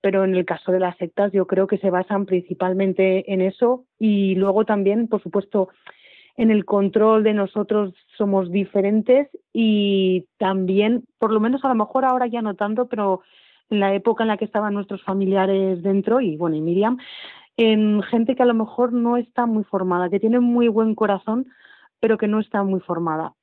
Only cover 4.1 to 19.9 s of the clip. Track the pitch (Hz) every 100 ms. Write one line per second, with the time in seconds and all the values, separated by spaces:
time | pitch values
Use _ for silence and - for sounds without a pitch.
4.1 | 202 196 185 196 196 214 208 196 214 226
5.1 | 208 175 202 196 208 185 _ - - -
6.1 | - _ - 226 214 - 202 196 202 214
7.1 | 220 214 214 196 214 202 214 202 180 _
8.1 | - 208 196 180 190 190 202 196 214 214
9.1 | 254 285 - _ 226 220 208 202 196 190
10.1 | 185 180 _ 190 190 185 190 208 240 -
11.1 | _ 220 214 220 262 269 233 208 262 262
12.1 | 254 247 233 220 190 208 214 247 214 202
13.1 | 185 _ _ _ _ _ 208 196 196 196
14.1 | 226 220 208 214 214 214 202 196 196 -
15.1 | 196 190 196 190 196 190 180 180 196 190
16.1 | 240 226 151 170 156 160 175 214 254 -
17.1 | - - - _ - 226 214 214 208 190
18.1 | 233 226 254 247 226 220 - 247 240 233
19.1 | 240 233 - 233 220 208 196 185